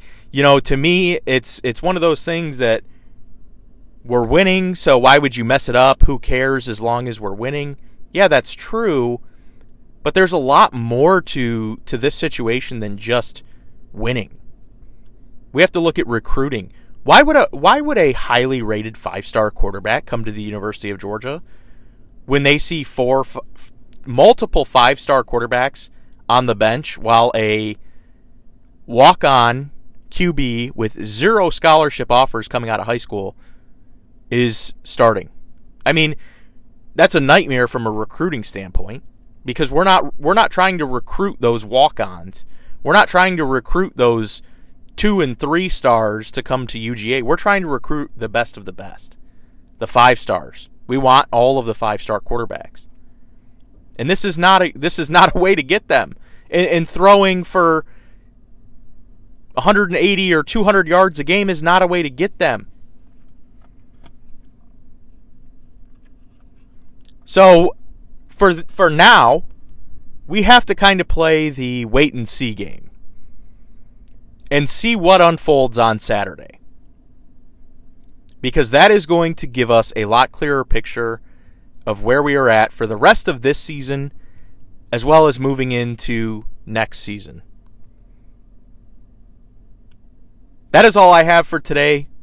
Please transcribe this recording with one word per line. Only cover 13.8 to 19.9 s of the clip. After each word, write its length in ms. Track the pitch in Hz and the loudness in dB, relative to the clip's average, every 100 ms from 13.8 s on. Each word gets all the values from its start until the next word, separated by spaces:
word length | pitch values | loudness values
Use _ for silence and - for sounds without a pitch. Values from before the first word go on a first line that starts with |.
| - | -18
winning. 460 | 104 113 127 - - - - - - - - - - - - - | -8 -4 -4 -8 -14 -18 -18 -20 -20 -20 -20 -20 -20 -20 -20 -6
We 80 | 131 | 0
have 120 | 185 | 0
to 80 | 180 | 2
look 180 | 165 165 | -2 -2
at 80 | 117 | -4
recruiting. 680 | 117 - - 139 120 90 - - - | -4 0 0 0 -4 -10 -18 -20 -6
Why 180 | - 180 | 4 6
would 140 | 196 294 | 6 4
a, 100 | - | 2
why 320 | 143 170 269 | 0 2 2
would 160 | 302 240 | 0 2
a 140 | 151 | 2
highly 500 | 123 - 120 131 131 | 0 0 0 0 -2
rated 340 | 107 107 110 110 | -4 -4 -6 -10
five-star 540 | - 95 - 110 107 | -12 -10 -6 -2 0
quarterback 560 | - 101 98 101 | 0 0 -2 -4